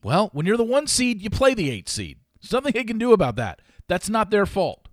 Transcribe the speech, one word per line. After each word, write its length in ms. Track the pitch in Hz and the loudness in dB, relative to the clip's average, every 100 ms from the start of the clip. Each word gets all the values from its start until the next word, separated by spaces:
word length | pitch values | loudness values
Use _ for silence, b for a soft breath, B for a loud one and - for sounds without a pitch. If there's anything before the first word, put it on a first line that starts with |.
Well, 280 | 101 156 208 | 0 0 0
when 140 | 143 165 | -2 0
you're 100 | 226 | 0
the 80 | |
one 240 | 226 262 294 | 2 0 0
seed, 340 | - 247 233 | 0 0 -2
you 80 | 208 | -4
play 240 | - 262 | 2 2
the 160 | 254 151 | 2 -2
eight 180 | 110 - | -4 -8
seed. 300 | - 87 65 _ _ | -8 -8 -12 _ _
There's 100 | - | -4
nothing 200 | 240 285 | -2 0
they 100 | 233 | -2
can 160 | 233 226 | -2 -2
do 140 | 240 | 4
about 240 | 220 143 113 | 6 6 -2
that. 260 | 110 78 b b - | -6 -8 b b -4
That's 220 | 180 - | -4 -2
not 240 | 220 202 | -2 0
their 140 | 208 190 | 2 0
fault. 420 | - 165 - - | 0 -2 -4 -16